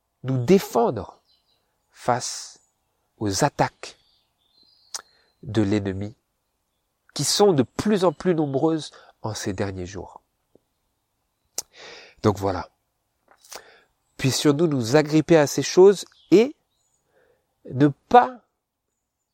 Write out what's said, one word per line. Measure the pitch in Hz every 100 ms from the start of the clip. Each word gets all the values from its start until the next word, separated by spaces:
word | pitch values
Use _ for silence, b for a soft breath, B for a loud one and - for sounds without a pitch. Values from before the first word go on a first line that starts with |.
| _ _
nous | 131 131
défendre | 120 190 - 240 226 117 - - _ _ _ _ _ _ _
face | - - 123 - - - - _ _ _ _ _ -
aux | 104 92
attaques | 143 - 135 - - - _ _ _ _ _ _ _ _ _ - b b b b
de | - 110
l'ennemi, | 101 104 98 95 104 - _ _ _ _ _ _ _ _ _
qui | -
sont | 143 - 208
de | 151
plus | 113 - 214 202
en | 180
plus | 151 180
nombreuses | 160 147 135 160 160 - b b b
en | 110
ces | 104 110
derniers | 101 98 95 90
jours. | 95 - - _ _ _ _ _ _ _ _ _ _ _ _ _ - - B B B B B
Donc | 107 98
voilà. | 98 90 - _ _ _ _ _ _ _ - B B B B _ _ -
Puissions-nous | 131 - 151 143 170
nous | 135 110 151
agripper | 147 156 - 165
à | 143
ces | -
choses | - 180 196 190 - _ -
et | 202 262 - _ _ _ _ _ _ _ _ _ _ -
ne | 127 147
pas, | - - 247 254 247 _ _ _ _ _ _ _ _ _